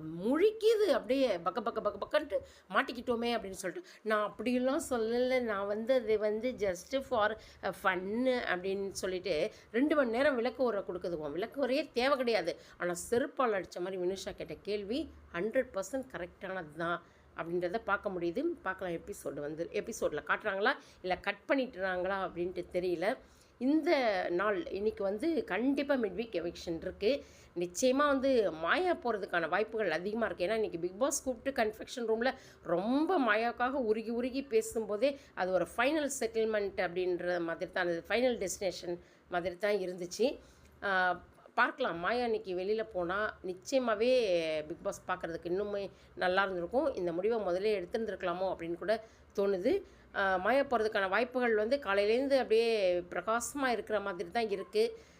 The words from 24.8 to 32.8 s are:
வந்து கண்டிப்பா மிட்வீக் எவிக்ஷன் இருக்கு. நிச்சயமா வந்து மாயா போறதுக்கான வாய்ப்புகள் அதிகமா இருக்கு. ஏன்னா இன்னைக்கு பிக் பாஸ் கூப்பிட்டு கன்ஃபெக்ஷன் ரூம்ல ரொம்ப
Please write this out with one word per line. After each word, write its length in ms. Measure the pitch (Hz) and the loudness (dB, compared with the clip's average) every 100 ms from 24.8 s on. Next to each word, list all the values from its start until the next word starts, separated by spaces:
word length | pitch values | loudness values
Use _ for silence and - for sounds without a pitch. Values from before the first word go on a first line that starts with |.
| 214 214 | -2 0
வந்து 420 | 196 208 320 311 | -2 0 0 0
கண்டிப்பா 500 | - 185 254 285 277 | 0 0 2 2 2
மிட்வீக் 420 | 277 214 175 233 170 | 2 0 -2 -4 -4
எவிக்ஷன் 400 | 170 170 - 165 | -4 -6 -6 -6
இருக்கு. 440 | 185 180 202 277 - - - - | -6 -2 0 0 -2 -20 -10 -6
நிச்சயமா 400 | 175 - 254 262 | -6 0 2 4
வந்து 560 | 294 277 269 254 196 | 4 4 4 4 4
மாயா 420 | 160 165 247 370 | 0 2 2 2
போறதுக்கான 540 | 330 240 208 196 175 160 | 0 0 -2 0 0 2
வாய்ப்புகள் 420 | 180 214 220 196 | 2 0 0 0
அதிகமா 360 | 156 185 220 214 | 0 -2 0 -2
இருக்கு. 200 | 175 180 | 0 0
ஏன்னா 80 | |
இன்னைக்கு 240 | 226 202 170 | 0 0 -2
பிக் 200 | 180 190 | -6 0
பாஸ் 260 | 277 285 | 0 0
கூப்பிட்டு 380 | 262 247 269 269 | -4 -4 -4 0
கன்ஃபெக்ஷன் 460 | 214 214 - 254 226 | -2 -2 -10 -4 0
ரூம்ல 260 | 220 247 - - - | 2 0 -2 -10 -12
ரொம்ப 580 | - 170 | -2 0